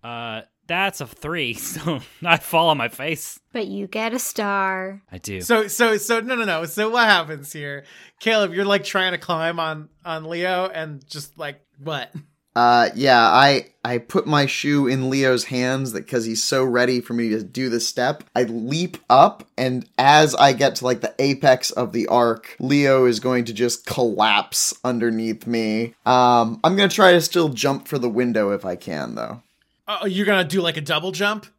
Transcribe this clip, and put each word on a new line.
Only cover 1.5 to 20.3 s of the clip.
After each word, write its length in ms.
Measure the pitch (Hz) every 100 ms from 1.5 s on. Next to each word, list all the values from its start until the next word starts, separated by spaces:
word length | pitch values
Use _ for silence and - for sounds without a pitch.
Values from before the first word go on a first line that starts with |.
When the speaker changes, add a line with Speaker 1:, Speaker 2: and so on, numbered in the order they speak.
Speaker 1:
<laughs> 0 |
so 460 | 107 - 156 151 143 - _
I 140 | 175 170
fall 320 | - 165 165
on 80 | 147
my 100 | 117
face. 500 | - 143 156 - - _
Speaker 2:
But 140 | 240 190
you 200 | 196 196
get 280 | 220 226
a 40 | 240
star. 840 | - - 202 202 190 190 190 196 _
Speaker 1:
I 60 | -
do. 240 | - 101
Speaker 3:
So, 260 | 90 226 208
so, 300 | - 233 208
so, 220 | 208 233
no, 140 | 226 247
no, 80 |
no. 200 | 214 160
So 240 | 165 202 214
what 160 | 240 226
happens 460 | 185 156 151 143
here? 320 | 156 143 143 - - - _
Caleb, 360 | 220 220 196
you're, 100 | 170
like, 200 | 202 202
trying 280 | 196 196 185
to 60 | 170
climb 420 | - 165 165 170
on, 300 | 160 156 156 _ 175
on 180 | 160
Leo 440 | 156 170 185 180 185
and 340 | 165 156 143 139
just, 300 | 151 143 -
like, 220 | 147 143 _ _
what? 280 | 143 147 120 151 - _ _ 117
Speaker 4:
Uh, 320 | 120 120 117
yeah, 260 | 104 135 123
I, 460 | 113 110 139 139 - _
I 140 | 120 123
put 300 | - 190 -
my 180 | 147 139
shoe 400 | - 143 147 135
in 240 | 131 131
Leo's 320 | 135 131 127
hands 480 | - 127 127 135 135
that, 140 | 107 -
'cause 180 | 127
he's 200 | 113 113
so 200 | - 135
ready 360 | 131 120 123 123
for 120 | -
me 180 | 120 117
to 120 | 110
do 260 | 98 127 131
the 120 | 113
step. 420 | - - 123 147 - -
I 80 |
leap 520 | 120 117 113 156 175 - _
up, 320 | 127 185 - - -
and 260 | 131 127 - -
as 380 | 135 151 156